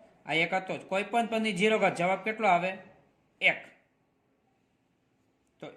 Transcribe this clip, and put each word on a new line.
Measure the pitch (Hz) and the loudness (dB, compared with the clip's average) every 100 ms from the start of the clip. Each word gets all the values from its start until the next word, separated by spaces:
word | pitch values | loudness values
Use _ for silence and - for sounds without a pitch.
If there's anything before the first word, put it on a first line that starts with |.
| - _ - | -20 _ -4
આ | |
એક | 156 170 | 0 2
હતો | 185 185 156 | 0 -2 -8
જ. | |
કોઈ | - 190 | -2 -2
પણ | 202 233 226 | 0 0 0
પદની | 226 220 175 | 0 -2 0
ઝીરો | 220 220 | 2 4
ઘાત, | 185 147 | 2 2
જવાબ | 175 190 | 0 0
કેટલો | 220 214 214 | -4 -2 2
આવે? | 170 185 196 - - _ _ _ - | 2 2 -8 -16 -20 _ _ _ -2
એક. | 185 - - _ _ _ _ _ _ _ _ _ _ _ _ _ _ _ _ _ _ _ | -2 -2 -8 _ _ _ _ _ _ _ _ _ _ _ _ _ _ _ _ _ _ _
તો | 151 | -20